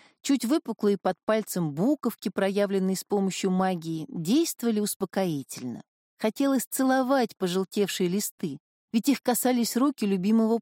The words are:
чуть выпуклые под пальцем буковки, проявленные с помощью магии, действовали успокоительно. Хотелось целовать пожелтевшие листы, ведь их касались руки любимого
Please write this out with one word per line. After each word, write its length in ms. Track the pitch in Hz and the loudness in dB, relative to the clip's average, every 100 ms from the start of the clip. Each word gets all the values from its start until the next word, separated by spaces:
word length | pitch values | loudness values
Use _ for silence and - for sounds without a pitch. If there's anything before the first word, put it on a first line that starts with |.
| - _ | -20 _
чуть 240 | - 277 226 | -2 0 0
выпуклые 520 | 311 - 214 208 202 | -2 -2 -2 0 2
под 180 | 185 180 - | 0 -2 0
пальцем 480 | 220 - 185 160 | 0 -2 -2 -2
буковки, 560 | 143 226 302 233 - 214 | 0 0 0 -2 -4 -6
проявленные 680 | - 196 196 202 196 190 190 | -2 0 2 0 2 0 -2
с 80 | |
помощью 480 | - 202 190 - 190 | -2 0 0 0 0
магии, 540 | 185 190 175 160 160 - | 2 0 -2 -4 -8 -8
действовали 680 | 180 160 285 330 - 233 208 | -6 2 2 2 -2 -2 0
успокоительно. 1000 | 208 - 196 202 185 147 - - 127 113 - _ _ - | -2 -2 -4 -2 -2 -2 -6 -10 -10 -10 -14 _ _ -4
Хотелось 460 | 220 - 277 269 - | -2 0 2 0 -2
целовать 680 | - 262 262 247 277 233 - | 0 2 2 2 2 0 -2
пожелтевшие 720 | 185 185 190 208 196 - 180 | -2 -2 -2 -2 -2 0 -2
листы, 500 | 196 - - 170 - _ _ _ | -2 -4 -6 -8 -8 _ _ _
ведь 180 | 226 277 | -2 0
их 120 | 240 | 0
касались 560 | - 240 247 247 226 240 | 0 0 2 0 0 0
руки 280 | 285 - 208 | 0 0 -2
любимого 540 | 196 196 226 220 226 | 0 2 2 2 0